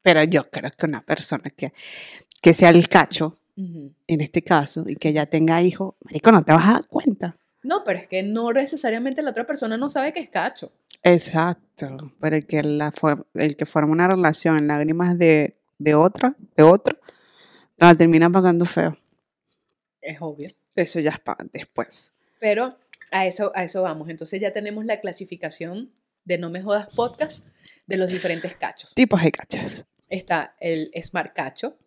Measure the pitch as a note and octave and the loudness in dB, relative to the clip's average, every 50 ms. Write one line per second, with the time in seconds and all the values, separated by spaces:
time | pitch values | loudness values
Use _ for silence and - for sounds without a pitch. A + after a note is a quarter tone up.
0 | _ F#3 E3 D#3 D3+ E3 F3 D3 - _ - C3 - C#3 _ _ - D#3 C#3+ A2 | _ 4 4 4 2 2 0 -2 -2 _ -14 -12 -12 -12 _ _ -6 -6 -6 -8
1 | _ - D#3 - - - D3+ C3 - C#3 _ - C#3+ - _ _ - - - - | _ -6 -6 -4 -4 -8 -8 -8 -10 -14 _ -12 -12 -12 _ _ -20 -20 -20 -20
2 | - - - - _ _ - - - F3+ D#3+ - F#3 E3+ E3 E3+ E3+ - - F3+ | -20 -20 -20 -20 _ _ -20 4 4 4 6 8 8 8 8 8 6 6 4 4
3 | D3 - - - D#3+ D#3+ - _ _ _ _ - F#3+ F3 E3 D#3+ C#3+ C#3 D3+ _ | 4 4 -2 -6 -6 -6 -6 _ _ _ _ -12 -12 -12 -12 -14 -16 -18 _ _
4 | _ - E3 D3+ D3+ D3 - F3 - - F3+ D3+ C#3+ - - D#3 D#3+ G3 D3 - | _ -4 -2 -2 -2 -2 -4 -4 0 2 2 2 2 -2 -8 -10 -8 -8 -10 -4
5 | - D#3 D3+ D3+ D3 D3 - D#3 D#3+ E3 E3 E3+ F3 F#3 F3 - F#3+ F#3+ _ _ | -4 -2 -2 -2 -2 -2 0 0 2 2 2 2 0 0 -2 -4 -12 -12 _ _
6 | - - - D3+ - A3 A3+ F3+ D3+ - D#3 E3 E3 G3+ A#3 - - _ - - | -20 -12 -12 4 6 8 8 8 8 6 6 6 6 4 2 2 -2 _ -8 -2
7 | - C#4 G3+ - - F3 - _ _ _ _ _ - C4 F4 G#4 - G#3+ F#3 - | -2 -2 -2 -2 -8 -10 -10 _ _ _ _ _ -6 -6 -6 -4 -2 -4 -6 -6
8 | - _ F#3 F#3+ F#3+ G3+ G#3+ A3+ A#3 A#3 A3+ C4+ C#4 C#4 E4 D4 - A#3 A3 A#3 | -8 _ -6 -6 -4 -4 -4 -4 -4 -2 -2 -2 -2 -2 -8 -6 -4 -4 -4 -4
9 | B3 C4+ C4 D#4 D4+ C#4 - - B3 A#3+ D4+ C#4 B3 A3 A3 A3+ C4+ C#4+ - G#3 | -6 -6 -6 -6 -6 -6 -6 -8 -8 -8 -8 -8 -6 -6 -6 -6 -6 -6 -4 -4
10 | C4+ D4+ D#4 F4 C4+ _ _ F#3 E3+ - - - - - _ _ _ _ - _ | -6 -6 -6 -10 -14 _ _ -6 -6 -6 -8 -12 -20 -20 _ _ _ _ -20 _
11 | - F3+ F3+ E3 - - - D#3+ E3 F3+ E3+ _ _ _ _ - D3+ C3+ C3+ B2+ | 2 4 4 4 0 -4 -4 -2 -2 -2 -4 _ _ _ _ -14 -12 -12 -12 -16
12 | D3 C3+ _ _ D#3 D#3 D#3 D#3 D3 - D#3+ D3+ D3 D3+ D3 D3 D3+ D3+ - - | -16 -20 _ _ -4 -2 -2 -4 -4 -4 -4 -4 -2 -2 -4 -4 -4 -6 -6 -2
13 | - D#3 D3 - - _ _ E2+ C#3 D#3 C#3+ - D#3+ - - D#3+ D3+ D3+ D#3 E3 | -2 -2 -2 -2 -8 _ _ -4 -4 -4 -2 -4 -8 -4 -2 -2 0 0 0 2
14 | F3+ F#3 F#3+ F#3 F3+ D#3 D#3+ - - E3 D#3+ D3+ D3 D3 D3+ D3 D3 D#3 D#3+ E3+ | 2 2 2 2 2 0 0 0 0 0 2 2 0 0 -2 -2 -2 -2 -2 -2
15 | F3+ F3+ F3+ F3 F3 E3 D#3 D3+ D3 - _ _ _ _ _ _ C#3+ D3+ D3+ D3+ | -2 -2 0 2 4 4 4 4 2 -2 _ _ _ _ _ _ 0 2 4 4
16 | D#3+ F#3+ G3+ - - B3+ C#4+ _ - _ _ - D#3 D#3+ F3+ G#3 - - - _ | 4 2 2 0 -2 -2 -2 _ -20 _ _ 8 10 10 8 8 2 -4 -4 _
17 | _ - _ _ _ _ _ _ _ _ _ _ _ _ _ _ E3+ F3 E3+ D#3 | _ -20 _ _ _ _ _ _ _ _ _ _ _ _ _ _ 8 8 8 8
18 | E3+ E3 E3 D#3+ E3 E3+ F3 F#3+ F#3 F#3 E3+ E3+ F3 F3 - E3 E3 E3 D#3 _ | 6 4 6 4 4 4 4 2 2 2 2 2 0 -2 -2 -2 -2 -2 -4 _
19 | _ _ _ _ _ _ _ _ _ _ _ _ _ _ _ _ _ _ _ _ | _ _ _ _ _ _ _ _ _ _ _ _ _ _ _ _ _ _ _ _
20 | - D3+ D#3 C#3+ E3 D#3 D3 D3 C#3+ F#3 _ _ _ _ _ - F3 E3 - E3+ | -16 -16 -14 -12 -12 -14 -12 -14 -18 -18 _ _ _ _ _ -4 -4 -4 -4 -4
21 | D3 D3+ - - _ - - - - - - - - _ _ - A2+ - - - | -4 -4 -4 -4 _ -10 -10 -10 -12 -14 -14 -16 -16 _ _ -8 -8 -8 -12 -18
22 | - _ _ _ _ _ _ _ A3+ G#3+ G#3 G#3+ B3 C4 B3+ _ _ _ - _ | -18 _ _ _ _ _ _ _ -2 -2 0 0 -2 -6 -8 _ _ _ -20 _
23 | - _ - F#3+ F#3+ F#3 F3+ - G#3 G3 - F#3+ F3+ E3+ - F#3+ F#3 F3 D#3 D#3 | -14 _ -4 -2 -2 -2 -4 -4 -6 -6 -4 -6 -8 -6 -6 -4 -4 -4 -6 -8
24 | D3+ E3+ E3 D#3+ E3 - G3+ D#3+ G#3+ G3 F#3+ G#3+ G#3 G#3 G#3 G#3+ G#3+ A#3 G#3+ G#3+ | -12 -14 -14 -14 -12 -12 -8 -6 -6 -6 -6 -8 -10 -8 -10 -10 -6 -8 -8 -6
25 | A3 F#3+ F3+ - F#3+ - F3 E3+ - D#3 - - E3 E3+ F3+ G#3 B3+ - _ _ | -8 -12 -12 -12 -16 -18 -14 -14 -12 -14 -12 -12 -14 -14 -12 -14 -16 -18 _ _
26 | _ _ _ _ _ F3+ F3+ F3 F3 E3+ E3+ F#3 F#3+ G#3 G3+ G#3 G#3 G#3 - - | _ _ _ _ _ -6 -6 -6 -6 -10 -12 -10 -4 -4 -4 -4 -4 -6 -4 -4
27 | A#3 A#3+ - - D4+ D#4 - - _ _ _ _ _ - _ _ _ - G3 F#3+ | -4 -4 -4 -8 -8 -8 -8 -16 _ _ _ _ _ -20 _ _ _ -8 -4 -4
28 | F#3 F3+ F#3 F3 - F3 E3 E3 D#3+ F3+ - _ - - - - - - - - | -2 -4 -4 -6 -6 -6 -6 -6 -10 -14 -12 _ -12 -12 -12 -14 -20 -8 0 0
29 | C4 - - F3+ E3 D#3 - - - _ - - - - - - - _ _ _ | 2 2 2 2 2 0 0 -2 -10 _ -8 -8 -8 -8 -10 -12 -14 _ _ _
30 | _ _ - F#3 F3+ - F3 D#3+ - - _ _ - E3+ E3 D#3+ D#3 - - E3+ | _ _ -12 -12 -6 -4 -4 -4 -4 -8 _ _ -6 -6 -4 -4 -6 -8 -12 -14
31 | E3 - - F3 D3 - _ - - C3 _ - - C4+ _ _ _ | -14 -8 -8 -8 -8 -8 _ -10 -10 -10 _ -10 -12 -12 _ _ _